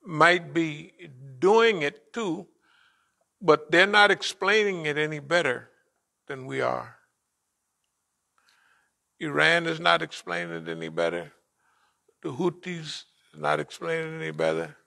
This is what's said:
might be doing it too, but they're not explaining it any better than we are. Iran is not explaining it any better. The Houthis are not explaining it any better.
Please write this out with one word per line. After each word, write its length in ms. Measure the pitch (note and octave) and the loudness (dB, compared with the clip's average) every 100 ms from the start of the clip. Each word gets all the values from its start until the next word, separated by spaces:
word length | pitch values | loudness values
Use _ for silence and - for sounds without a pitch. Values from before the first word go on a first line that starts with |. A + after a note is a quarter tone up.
might 480 | - D#3 D#3+ F3+ E3 | -8 2 4 4 0
be 400 | D3 E3 D3 E3+ _ F3 B2+ C3+ C3 | -4 -4 -6 -16 _ -20 -20 -20 -2
doing 420 | F3 A3 A3+ G3 | 4 4 4 2
it 320 | C#3+ - _ | -4 -6 _
too, 340 | - G#3+ E3 F#3 _ _ _ _ _ _ _ _ _ | -8 -6 -6 -10 _ _ _ _ _ _ _ _ _
but 300 | F3 D3+ - | 2 2 4
they're 140 | F3 | 4
not 260 | G3 G#3 G#3 | 6 8 6
explaining 720 | F#3+ - - F#3+ G#3+ G#3 F#3 | 4 -2 -4 0 2 2 -2
it 120 | D#3 D3 | -4 -2
any 220 | D3+ D3+ | -2 -4
better 500 | C#3 F3 D3 B2 A#2+ _ _ _ _ _ _ | 0 0 2 -2 -6 _ _ _ _ _ _
than 180 | C3+ | -12
we 160 | C3 C3+ | -8 -4
are. 360 | B2 B2 A#2+ - _ _ _ _ _ _ _ _ _ _ _ _ _ _ _ _ _ _ _ _ _ _ | -2 -2 -8 -18 _ _ _ _ _ _ _ _ _ _ _ _ _ _ _ _ _ _ _ _ _ _
Iran 460 | D#3+ C#3+ D#3 E3+ | -6 2 4 4
is 140 | E3 D#3+ | 0 -2
not 220 | E3+ E2+ | 2 2
explaining 640 | - - - E2+ E2+ E2+ | 2 -12 -8 -8 -6 -10
it 60 | D#2+ | -10
any 200 | E2 E2 | -10 -8
better. 440 | D#2+ E2+ E2+ D#2+ _ _ _ _ _ _ _ _ _ | -2 -2 -2 -8 _ _ _ _ _ _ _ _ _
The 80 | E3 | -12
Houthis 720 | C3 F3+ F3 - E3+ D#3 - - _ _ | -4 -4 -4 -12 -12 -12 -14 -16 _ _
are 60 | D#3 | -8
not 200 | D3 D3+ | -4 -2
explaining 540 | D3 - E3 E3 D#3+ | -4 -10 -6 -6 -6
it 100 | D#3+ | -8
any 80 | D#3+ | -10
better. 460 | D3+ D#3+ D#3+ D#3+ D#3 | -2 -2 0 -4 -12